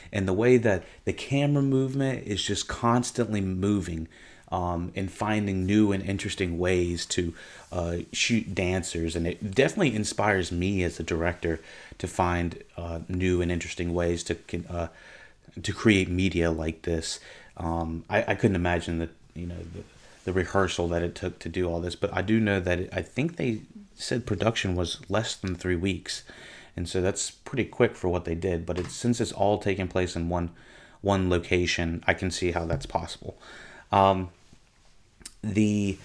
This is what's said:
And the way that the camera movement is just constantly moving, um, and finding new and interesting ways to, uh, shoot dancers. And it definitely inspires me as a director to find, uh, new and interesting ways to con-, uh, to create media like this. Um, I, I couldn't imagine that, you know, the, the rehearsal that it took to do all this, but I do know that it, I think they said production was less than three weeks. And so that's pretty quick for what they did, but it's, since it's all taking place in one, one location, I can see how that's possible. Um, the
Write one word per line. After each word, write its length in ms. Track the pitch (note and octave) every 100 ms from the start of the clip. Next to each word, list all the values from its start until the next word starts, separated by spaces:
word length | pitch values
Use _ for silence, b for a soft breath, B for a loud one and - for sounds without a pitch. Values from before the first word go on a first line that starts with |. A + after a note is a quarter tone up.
| B
And 160 | G#2 F#2+
the 60 |
way 240 | F#2+ A#2+ B2+
that 260 | A2 F#2 B B -
the 80 |
camera 480 | - - C#3 C#3+ D3
movement 640 | C#3 C3 C3+ C3+ C3+ B2 -
is 160 | G2
just 240 | - G2+ -
constantly 720 | - A#2 B2 A#2+ - G#2+ G#2
moving, 680 | F#2+ F#2 G2+ G#2 F2 E2 E2 B B B -
um, 400 | F#2 F2+ E2+ F2 -
and 120 | F#2+
finding 560 | - G#2+ G#2+ G2+ F#2+ F#2
new 280 | G#2+ G#2
and 100 | G2
interesting 560 | F#2 G2 G2+ - F2+ E2+
ways 460 | F2+ F2+ F2 E2+ -
to, 280 | - E2+ B B B B
uh, 260 | F2+ E2+ F2 -
shoot 420 | - - A2+ -
dancers. 640 | G2 F2+ F#2 - E2+ E2 E2+
And 100 | E2+
it 300 | E2+ G#2 F#2+
definitely 400 | D3+ A3+ D#3 G#2+
inspires 560 | G2+ - G#2+ F#2+ F2
me 320 | F2 F#2 G2
as 160 | F2 -
a 40 |
director 580 | E2 E2 E2+ E2+ E2+ D#2+ B B B -
to 80 | F#2
find, 540 | - F2+ F2 E2+ - - -
uh, 240 | E2+ E2 -
new 340 | F#2 F#2 F2+
and 80 | F2
interesting 440 | F2 - - F2
ways 300 | E2+ E2+ E2+
to 120 | - E2
con-, 300 | - F2 -
uh, 200 | F2 E2 B B B B B - -
to 80 | F#2+
create 380 | - A2+ G2 F#2
media 420 | F2+ F#2+ E2+ E2
like 300 | D#2+ D#2+ D#2+
this. 400 | - E2 - - B B B -
Um, 480 | E2+ E2+ D#2+ E2 -
I, 160 | G#2 -
I 80 | G2+
couldn't 220 | A2+ F2+
imagine 420 | F2 F2 E2+ E2
that, 120 | D#2+ - -
you 140 | - F2
know, 80 | E2+ E2+
the, 100 | F2 - B B B F#2+
the 80 |
rehearsal 560 | F#2 E2 G2 F2+ - F2
that 120 | E2+
it 140 | E2+ -
took 240 | F2+ -
to 80 | E2
do 220 | F2+ F2+
all 100 | E2+
this, 160 | F2 -
but 180 | G2+
I 80 | F#2+
do 200 | F#2+ A2+
know 180 | G#2+ G2
that 200 | F2+ F2
it, 100 | F#2+
I 100 | F#2
think 360 | F2 - E3 E3+
they 240 | C3 G#2+ - - - -
said 300 | - B2 -
production 500 | G2 G#2+ - G2 F2+
was 240 | E2+ - -
less 240 | G2+ A2
than 220 | - F#2+ F2
three 220 | F#2 F2
weeks. 460 | F#2+ E2+ - - B B B B B -
And 120 | F2
so 140 | F#2+
that's 300 | F#2 G#2 -
pretty 320 | - - C3
quick 320 | G2+ - A#2 -
for 140 | F2+
what 160 | F2 F2
they 100 | E2
did, 300 | F#2 E2+ E2+
but 120 | E2+
it's, 160 | E2+
since 280 | - A#2+ A#2
it's 100 | A2+
all 260 | - G2+ G2+
taking 300 | G2+ F#2+ F2+
place 300 | F#2 F2+ F2
in 100 | E2+
one, 240 | F2 E2+ B B B B B
one 300 | G2 G2 F2+
location, 720 | F2 - F2+ F2 - E2+ E2+ -
I 80 |
can 160 | F2 F#2
see 220 | - F2+
how 140 | E2+ E2
that's 200 | - -
possible. 540 | - E2 - G2+ - B B B B B
Um, 420 | G2+ G2 F#2+ F2+ - - - _ _ - - _ _ - -
the 560 | A2 G2 G#2+ G#2 G2+ F#2